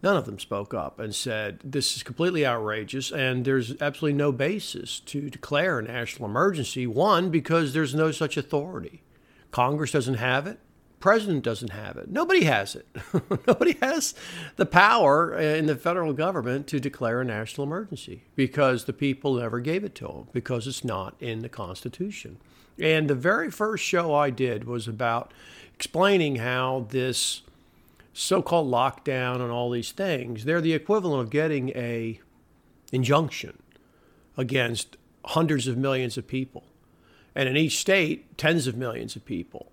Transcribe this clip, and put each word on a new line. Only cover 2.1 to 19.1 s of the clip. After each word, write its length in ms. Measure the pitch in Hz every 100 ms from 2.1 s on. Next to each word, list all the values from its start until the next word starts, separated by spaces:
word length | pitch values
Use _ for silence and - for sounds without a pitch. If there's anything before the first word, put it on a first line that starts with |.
| 123 170 180 139
outrageous, 680 | 120 107 107 107 131 131
and 320 | 156 131 127
there's 340 | 127 135 117 143
absolutely 340 | 147 143 151 143
no 160 | 147
basis 680 | 127 143 208 - - - -
to 280 | - 147 143
declare 500 | - - 143 180 143
a 40 |
national 480 | 110 123 117 - 117
emergency." 560 | 107 185 170 120 - 123
One, 420 | 110 190 180 185
because 460 | 165 135 165 156
there's 200 | 143 151
no 160 | 143 156
such 280 | 147 156 -
authority. 640 | - 147 151 185 - - _ _ _ _ _
Congress 420 | - 123 147 147
doesn't 220 | 151 123
have 320 | 127 127 127 156
it. 120 | 226 _ _ _ _
President 420 | 185 226 208 156
doesn't 280 | 117 110 120
have 260 | 95 104 -
it. 140 | -
Nobody 340 | 233 339 370
has 320 | 175 117 98 -
it. 100 | - - -
<laughs> 320 | 180 - 131 -
Nobody 280 | - 349 -
has 340 | 254 320 - - - 175 - -
the 100 | 190
power 680 | 170 202 240 165 147 165
in 300 | 165 156 156
the 100 | 151
federal 380 | 135 170 175 165
government 540 | 135 160 185 120 131 143
to 120 | 151
declare 440 | 135 - 120 117
a 20 |
national 420 | 127 107 113 - 139
emergency, 580 | 165 208 143 - - _ -
because 480 | 131 147 135 127
the 80 | -
people 420 | - 143